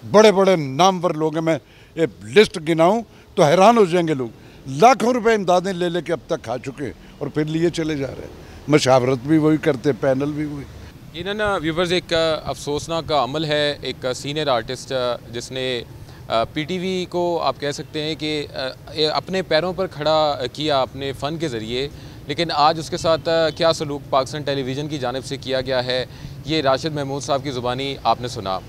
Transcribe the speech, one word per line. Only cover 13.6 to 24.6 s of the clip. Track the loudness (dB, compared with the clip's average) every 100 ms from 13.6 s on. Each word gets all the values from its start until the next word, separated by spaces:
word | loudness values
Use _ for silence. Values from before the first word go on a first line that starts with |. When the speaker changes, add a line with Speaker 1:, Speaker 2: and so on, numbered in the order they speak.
| 0 -2
Speaker 2:
एक | -8 -6 -6
सीनियर | -4 -6 -4 0
artist, | 0 -2 -10 -6
अ, | -4 -2 -4 -8
जिसने, | -12 -10 -6 -4 -4 -8
अ, | -18 -18 -18 -4
पीटीवी | -2 -2 -4 -6 -4 -4 -4 -4
को | -2 -2 0
आप | -2 -2
कह | -6
सकते | -6 -10 -8
हैं | -6 -6
कि, | -6 -6
अ, | -6 -8 -10 -10 -12 -2
ए, | -2
अपने | -2 -4 -4
पैरों | 0 0 0
पर | -4 -6
खड़ा | -2 0 2 2 0 -6
किया | -4 0 0
अपने | 0 -4 -8
fun | -6 -6 -4
के | -4
ज़रिए, | -6 -6 -6 -6 -10 -18 -16 -8
लेकिन | -4 -2
आज | 4 4 2
उसके | -6 -4
साथ, | 0 0
अ, | 2 2 2
क्या | 2 2
सलूक | 2 -4 -8 0
Pakistan | 0 0 -6
टेलीविज़न | -4 -2